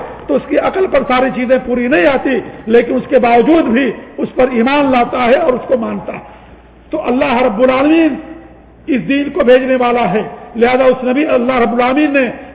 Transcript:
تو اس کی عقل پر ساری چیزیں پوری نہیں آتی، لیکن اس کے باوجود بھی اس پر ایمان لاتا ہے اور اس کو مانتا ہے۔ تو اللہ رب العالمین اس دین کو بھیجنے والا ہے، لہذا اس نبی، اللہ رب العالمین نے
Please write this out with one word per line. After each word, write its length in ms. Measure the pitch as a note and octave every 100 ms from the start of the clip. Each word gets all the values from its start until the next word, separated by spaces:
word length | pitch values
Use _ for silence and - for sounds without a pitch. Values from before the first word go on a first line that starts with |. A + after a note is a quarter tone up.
| - - -
تو 80 | C4+
اس 60 | -
کی 100 | D4
عقل 300 | C4 F#4+ F#4+
پر 120 | C#4+ -
ساری 220 | B3+ C4 G#3+
چیزیں 220 | B3 C4 B3+
پوری 220 | B3 A#3+
نہیں 180 | D#4+ E4
آتی، 160 | C4 C#4 A#3+ - - -
لیکن 300 | A#3 - B3+
اس 60 | -
کے 100 | C4
باوجود 460 | A#3 A#3+ A#3 E4 C#4
بھی 260 | A#3 B3+ - - -
اس 180 | - -
پر 100 | B3+
ایمان 400 | A#3+ A#3 D4 C#4
لاتا 340 | B3 A#3+ B3+ A#3+
ہے 80 |
اور 200 | C#4 D#4+
اس 80 | B3 -
کو 100 | B3
مانتا 360 | G#3+ G#3 -
ہے۔ 40 | - - - - - - - -
تو 120 | D#4 -
اللہ 360 | B3 D4 A#3+
رب 200 | B3+ G3+
العالمین 540 | B3+ C4 D4 E4 D#4 B3 - - - - - - -
اس 220 | C4 E3+
دین 200 | C#4 C#4+
کو 100 | F4
بھیجنے 320 | A#3+ B3+ C4 C4
والا 380 | A#3+ A#3+ A3+
ہے، 100 | G#3 - - - A3+
لہذا 280 | A#3 B3+
اس 200 | C4 B3+
نبی، 220 | B3 C4 D#4
اللہ 340 | C4 A#3+ B3+
رب 140 | A#3
العالمین 400 | A#3+ B3 C4+ D4+
نے 180 | C#4 A#3+ - -